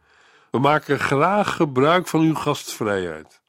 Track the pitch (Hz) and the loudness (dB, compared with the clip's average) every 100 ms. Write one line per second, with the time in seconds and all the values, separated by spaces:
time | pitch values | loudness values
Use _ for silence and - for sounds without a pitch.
0 | _ _ _ _ _ 117 143 151 - 131 | _ _ _ _ _ 0 2 2 0 -2
1 | - 139 170 208 190 - 160 127 143 180 | 0 0 2 2 0 0 0 2 2 2
2 | 175 160 160 143 147 139 - - 110 98 | 0 0 0 0 -4 -4 -8 -6 -2 -2
3 | 87 78 78 _ | -4 -10 -16 _